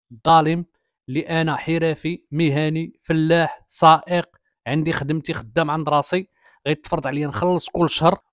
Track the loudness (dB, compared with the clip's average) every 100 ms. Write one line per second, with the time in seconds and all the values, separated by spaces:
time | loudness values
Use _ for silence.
0 | _ -6 4 4 4 -2 -6 _ _ _
1 | -8 -6 -4 -2 -2 -4 -2 0 0 -2
2 | -6 -8 _ -2 0 2 0 -2 -6 -12
3 | -2 0 4 2 2 -4 _ 2 6 6
4 | 2 -4 -4 _ _ _ -4 -2 -2 -4
5 | -4 -4 -4 -10 -4 -2 0 -2 0 0
6 | 0 -4 -6 _ _ _ -4 -4 -4 -6
7 | -4 -4 -4 -2 0 0 -2 0 0 4
8 | 2 2 _